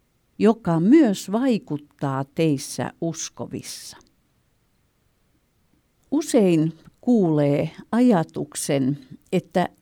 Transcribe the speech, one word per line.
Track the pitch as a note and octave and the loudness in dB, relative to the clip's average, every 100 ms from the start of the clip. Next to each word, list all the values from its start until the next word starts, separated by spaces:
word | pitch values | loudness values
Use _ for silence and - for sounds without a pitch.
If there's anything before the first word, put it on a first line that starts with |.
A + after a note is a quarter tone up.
| _ _ _ - | _ _ _ 0
joka | G3+ A#3 - E3 | 0 2 -2 0
myös | F3+ D#4+ B3+ F#3 - | 4 6 6 0 -4
vaikuttaa | G#3+ C4+ G#3 - D3 - _ C#3+ C3+ | -2 -2 -2 -4 -10 -10 _ -6 -4
teissä | C#3 - D#3+ C#3 - - - - | -6 -2 0 0 -4 -10 -10 -8
uskovissa." | E3 D#3+ - - A#2 - - - - - _ _ _ _ _ _ _ _ _ _ _ _ _ _ _ _ _ _ _ _ _ | -8 -8 -12 -12 -14 -12 -14 -16 -18 -20 _ _ _ _ _ _ _ _ _ _ _ _ _ _ _ _ _ _ _ _ _
Usein | D4 - C4+ F#3+ E3 D#3+ - - _ | -4 0 2 4 4 0 -4 -16 _
kuulee | - A#3 F3 D3+ C#3+ C#3+ D#3+ - - | 0 2 2 2 2 0 -2 -8 -6
ajatuksen, | A3+ B3 F#3+ D#3+ - D3 - - C#3+ C3 C#3+ - - _ | 0 4 2 0 -6 -10 -8 -4 -2 0 -4 -8 -20 _
että | F3+ - F#3 F3 - | -4 -2 -2 -2 -4